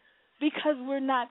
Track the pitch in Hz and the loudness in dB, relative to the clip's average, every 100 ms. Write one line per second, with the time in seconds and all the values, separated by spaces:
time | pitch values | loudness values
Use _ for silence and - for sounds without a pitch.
0 | _ _ _ _ 294 - 302 269 254 277 | _ _ _ _ -2 0 0 0 -2 -2
1 | 269 262 233 | 0 0 -2